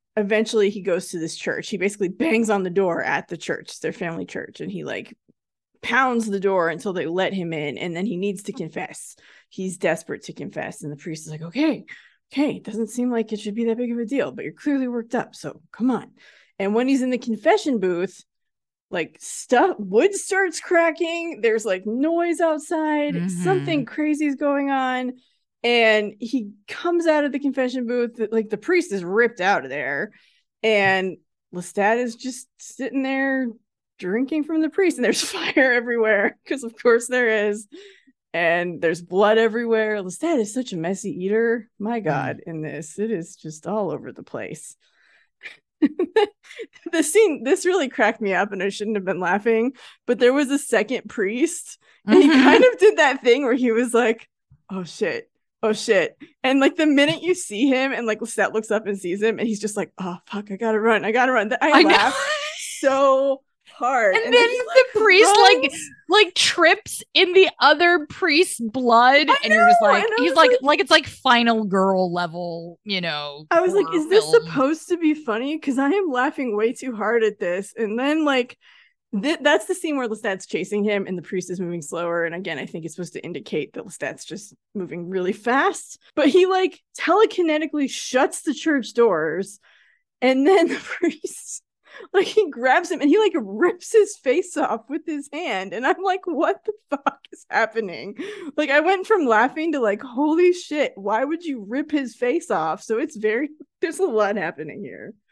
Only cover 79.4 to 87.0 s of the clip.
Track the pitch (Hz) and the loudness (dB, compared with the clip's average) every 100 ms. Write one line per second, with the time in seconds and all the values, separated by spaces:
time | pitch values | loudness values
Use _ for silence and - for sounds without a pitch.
79.4 | 285 311 - 370 330 277 247 208 214 190 | 2 2 0 -6 -4 -4 -4 -4 -4 -6
80.4 | - 190 190 208 208 202 196 180 151 190 | -6 -6 -4 -2 0 -2 -4 -8 -6 -8
81.4 | 180 185 175 175 156 170 170 170 165 170 | -6 -8 -6 -8 -8 -6 -4 -2 -4 -6
82.4 | 185 151 127 170 160 - 175 - 160 165 | -8 -8 -10 -12 -12 -12 -12 -10 -12 -12
83.4 | - 160 - - - - 139 - - 165 | -8 -6 -6 -12 -16 -10 -10 -10 -14 -16
84.4 | - _ _ 208 175 175 170 190 180 214 | -18 _ _ -12 -10 -10 -8 -6 -4 -4
85.4 | 240 262 359 - - - _ - 349 359 | -2 0 0 -4 -14 -20 _ 0 4 4
86.4 | 370 370 381 - _ - | 4 2 0 -4 _ -8